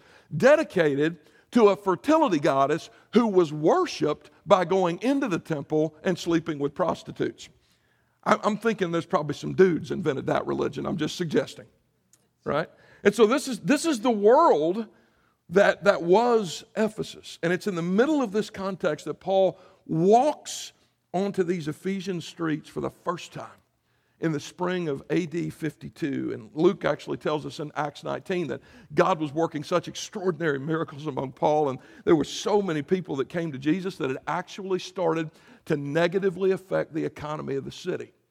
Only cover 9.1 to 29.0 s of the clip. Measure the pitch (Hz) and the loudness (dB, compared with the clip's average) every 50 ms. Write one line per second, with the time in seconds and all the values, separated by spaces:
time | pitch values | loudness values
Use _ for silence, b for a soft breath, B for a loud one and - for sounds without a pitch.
9.1 | - 160 156 147 143 - - 151 139 131 190 185 165 - - - 139 139 - - | -2 -2 -2 -2 -8 -8 -8 -2 4 6 6 6 4 0 -4 -6 -6 -4 -2 -2
10.1 | 135 135 123 - 143 - - 135 139 139 135 - - 143 143 - - 165 151 151 | -4 -2 -2 -2 -2 -2 -2 -2 -2 -2 -2 -4 -4 -4 -6 -4 -4 -4 -4 -4
11.1 | - - 180 151 - 147 131 - - - - - _ _ _ _ _ _ _ _ | -4 -6 -6 -2 0 -2 -2 -2 -6 -18 -20 -20 _ _ _ _ _ _ _ _
12.1 | _ _ _ _ _ _ - - 143 147 156 - _ b b b b b b 208 | _ _ _ _ _ _ -6 -4 -2 -2 -4 -6 _ b b b b b b 2
13.1 | 208 233 233 208 254 294 - 269 247 175 - 170 277 302 330 330 294 214 202 262 | 4 4 4 4 4 2 -2 -4 -8 -4 0 0 0 0 0 -2 -2 0 0 0
14.1 | 233 208 202 214 247 294 339 311 214 147 151 170 185 233 214 - b b b b | 0 4 4 6 6 6 6 6 4 4 2 0 -2 -4 -6 -10 b b b b
15.1 | b b b b b b b - 170 196 190 190 - - 165 202 190 143 165 170 | b b b b b b b 0 4 4 4 4 4 2 4 2 2 4 4 4
16.1 | 185 214 240 247 233 226 208 160 - - - _ - - 220 214 - - 160 - | 4 6 6 4 2 2 0 -2 -8 -10 -14 _ -4 -2 -2 -2 -2 -6 -10 -10
17.1 | - - - - - - - 170 180 170 - 208 185 165 165 175 185 208 254 302 | -12 -16 -18 -18 -10 -4 -2 -2 -2 0 -2 -4 -4 -2 -2 0 2 4 4 4
18.1 | 311 285 254 202 185 214 208 - - 196 190 196 190 - - 170 151 - - 151 | 4 0 0 0 -2 -2 -4 -4 -6 -8 -8 -6 -6 -2 -2 -2 -2 -2 -6 -10
19.1 | 147 - - 180 190 190 190 180 - b b b b b b b 160 156 170 190 | -10 -8 -4 0 2 4 4 4 2 b b b b b b b -2 2 4 6
20.1 | 220 240 269 302 - - - - - - - - - _ _ _ _ _ _ _ | 6 6 6 4 0 -4 -6 -14 -14 -12 -14 -16 -18 _ _ _ _ _ _ _
21.1 | - 175 202 202 - 190 185 165 185 175 151 151 147 - - 190 196 196 170 196 | -4 -4 -4 -2 -2 -2 0 0 -2 -4 -4 -8 -8 -8 -6 -6 -6 -6 -6 -6
22.1 | 180 170 - - - - 165 160 160 - - - - - 95 - - _ - - | -8 -8 -8 -10 -10 -6 -4 -4 -4 -4 -6 -10 -10 -8 -8 -8 -8 _ -6 -6
23.1 | 180 165 - - - 151 117 110 - _ _ _ _ _ _ _ _ _ _ _ | -6 -6 -8 -14 -14 -14 -16 -16 -18 _ _ _ _ _ _ _ _ _ _ _
24.1 | _ - 165 165 156 147 - - - - 180 180 180 180 175 156 139 135 - - | _ -6 -4 -4 -4 -4 -6 -10 -10 -6 -4 -4 -2 -4 -4 -4 -6 -6 -6 -4
25.1 | 156 170 185 151 143 175 160 156 - - 160 151 - - - 143 - - 160 143 | -2 -2 -2 -2 -4 -6 -6 -6 -8 -8 -8 -10 -10 -10 -16 -18 -12 -8 -6 -4
26.1 | 135 127 131 120 117 120 113 104 - 147 165 185 196 - - 147 151 - - - | -4 -4 -4 -6 -6 -8 -12 -10 -2 2 2 2 2 2 -2 -2 -2 -2 -6 -8
27.1 | 143 123 - 165 151 151 139 143 127 - 151 151 - 135 151 147 - - - 147 | -8 -6 -4 -4 -4 -4 -6 -8 -10 -10 -10 -10 -6 -6 -6 -6 -6 -10 -10 -8
28.1 | 139 131 139 - 185 180 170 135 135 - B B B B B B 147 160 | -8 -8 -6 -6 -4 -4 -4 -4 -6 -10 B B B B B B 0 2